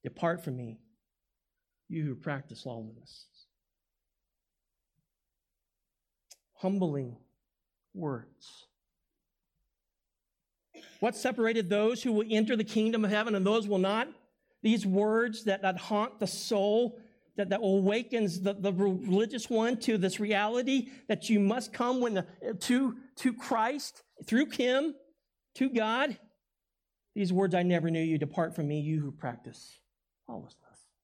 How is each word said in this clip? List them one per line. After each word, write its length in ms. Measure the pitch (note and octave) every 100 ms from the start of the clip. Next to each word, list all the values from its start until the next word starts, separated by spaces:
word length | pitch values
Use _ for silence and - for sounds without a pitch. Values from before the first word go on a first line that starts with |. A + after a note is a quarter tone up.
Depart 400 | C3+ - E3+ F3
from 140 | D#3 B2+
me, 240 | A#2 A2 _ _ _ _ _ _ _ _ _ _ _
you 160 | D#3+
who 120 | D3+ B2
practice 500 | D#3+ C#3 C3+ - C3
lawlessness.'" 800 | A2+ A2 A#2 - - _ _ _ _ _ _ _ _ _ _ _ _ _ _ _ _ _ _ _ _ _ _ _ _ _ _ _ _ _ _ _ - _
Humbling 640 | _ F#3+ G3 F3+ C#3+ B2+ A#2+ _ _ _ _ _ _ _
words. 720 | F#3+ D#3 B2 - _ - - _ _ _ _ _ _ _ _ _ _ _ _ _ _ _ _ _ _ _ _ _ - - -
What 140 | A3
separated 540 | A3 B3 B3 A3+ A3+ F3+
those 340 | G#3 A3 B3
who 100 | B3+
will 140 | G#3+ A3
enter 260 | A3 A3 A#3
the 80 |
kingdom 400 | G#3+ A3 A3 A3+
of 60 | G#3
heaven 240 | G#3 A3+
and 100 | G#3
those 220 | F#3+ A3+ G3+
will 120 | G3
not? 300 | F#3+ G#3+ G4+ - _ _ _ _
These 240 | A3 A3+ G3+
words 580 | F#3+ G#3+ A3 A#3+ A3
that, 180 | G#3+ F#3+
that 140 | G3 F3+
haunt 440 | - G#3 A3 -
the 60 | F#3+
soul, 720 | - - G#3+ G3+ A3 B3 - - _ _ -
that, 140 | F#3+
that 100 | G3
awakens 800 | G#3+ G3 F#3+ A3 A#3 A#3 G#3 E3+
the, 140 | F#3+
the 180 | G3 G3
religious 760 | F3+ G3+ F#3 G3 F#3 A3 B3 -
one 280 | A3+ A3+ A#3
to 180 | - A3
this 220 | F#3 F#3
reality 680 | G#3 G3+ G#3+ A#3+ B3+ C4+ - - -
that 200 | G#3+ -
you 120 | G#3+
must 320 | G3 A3 -
come 280 | - A#3+ B3+
when 140 | A#3+
the, 120 | G3 F3 - - G#3+
to, 360 | - B3 C4+ - - -
to 160 | C4
Christ, 680 | A3+ - A3+ A3+ C#4+ - - _ _
through 220 | - A3+ D4+
Him, 440 | - B3 C4 D#4 C#4 _ _ _ _ _ -
to 120 | C4
God. 480 | A3+ G#3+ A#3 D4 - - _ _ _ _ _ _ _ _
These 180 | G#3 F#3
words, 220 | F3+ G3
"I 100 | F3
never 260 | F3+ E3+ E3
knew 120 | E3
you. 140 | D#3+ D#3
Depart 380 | D3 - E3
from 140 | E3+ C#3+
me, 120 | D3+
you 200 | D3 D#3
who 100 | C#3+
practice 680 | C3+ C3 A#2+ B2+ - - - _ _ _ _ -
lawlessness." 580 | A#3 - _ _ _ _ _